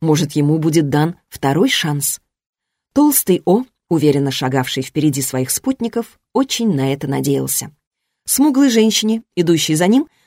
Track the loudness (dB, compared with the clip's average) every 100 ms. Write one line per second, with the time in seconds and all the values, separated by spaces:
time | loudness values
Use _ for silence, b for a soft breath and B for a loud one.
0 | 0 2 0 0 0 2 2 2 2 0
1 | 0 -4 _ -4 -2 2 2 0 -4 -4
2 | -6 -8 _ _ _ _ _ _ _ 2
3 | 2 2 0 0 2 0 -2 _ -4 0
4 | 2 2 -2 -4 -4 -2 -4 -6 -6 -2
5 | 0 -2 -4 -4 -4 -4 -4 -4 -4 -6
6 | -8 _ _ -2 -2 -2 0 0 0 -2
7 | -4 -4 -2 -2 -2 -6 -8 _ _ _
8 | _ _ -6 0 2 4 2 4 2 2
9 | -2 -4 -6 -2 0 0 0 0 4 2
10 | 0 _